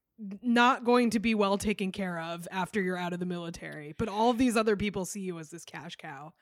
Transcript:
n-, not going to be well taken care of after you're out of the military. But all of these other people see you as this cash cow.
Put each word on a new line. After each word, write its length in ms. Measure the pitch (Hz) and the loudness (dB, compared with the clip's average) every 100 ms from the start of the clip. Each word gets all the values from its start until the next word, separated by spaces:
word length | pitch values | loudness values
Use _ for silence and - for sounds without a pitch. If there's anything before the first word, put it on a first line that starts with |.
| _ _ | _ _
n-, 200 | 208 202 | -14 -6
not 440 | 247 240 240 269 240 | 2 6 6 4 4
going 240 | 247 240 | 6 6
to 100 | 226 | 2
be 160 | 214 214 | 2 2
well 220 | 202 196 | 2 2
taken 340 | 202 202 190 | 0 -2 -2
care 280 | 185 190 170 | -2 -4 -4
of 280 | 165 170 170 | -6 -8 -6
after 300 | 190 175 220 | -4 -2 0
you're 160 | 185 180 | 0 -2
out 140 | 175 | -4
of 80 | 175 | -4
the 60 | 180 | -4
military. 680 | 175 170 170 165 151 147 160 | -4 -6 -10 -12 -12 -14 -6
But 100 | 226 | -4
all 220 | 202 233 | 2 2
of 80 | 233 | 4
these 180 | 254 226 | 4 4
other 220 | 220 202 | 2 2
people 260 | 208 190 | 0 -2
see 160 | 180 208 | -6 -6
you 160 | 185 170 | -8 -8
as 100 | 151 | -12
this 160 | 170 - | -14 -14
cash 320 | 165 156 - | -14 -14 -14
cow. 360 | 160 139 151 _ | -14 -14 -16 _